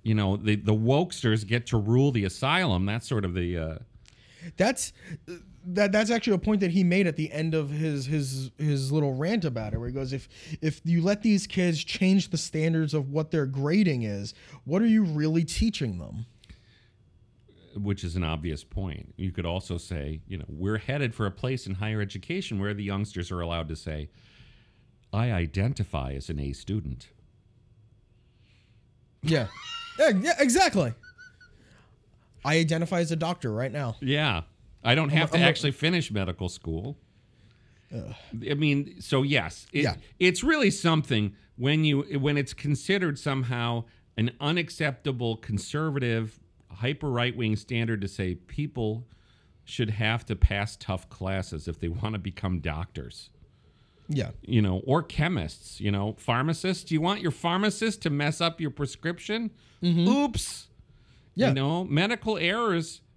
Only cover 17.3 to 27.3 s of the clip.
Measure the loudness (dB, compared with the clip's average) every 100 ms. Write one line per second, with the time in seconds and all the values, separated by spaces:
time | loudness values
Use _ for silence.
17.3 | _ _ -20 -14 -6 -4 -2 -2 -2 0
18.3 | -2 -4 -6 -8 -6 -6 -8 -14 -6 -6
19.3 | -4 -4 -4 -4 -8 -6 -6 -6 -8 -10
20.3 | -12 -10 -4 -2 -2 -2 -2 -4 -2 -4
21.3 | -2 -6 -4 -6 -6 -2 -2 -4 -6 -6
22.3 | -6 -4 -4 -2 -4 -4 -2 -4 -6 -6
23.3 | -4 -4 -4 -4 -8 -6 -8 -10 _ -20
24.3 | -20 -20 -20 _ _ _ _ _ -2 0
25.3 | 0 0 0 0 0 -4 -4 -4 -6 -6
26.3 | -4 -4 -6 -4 -4 -4 -10 -14 _ _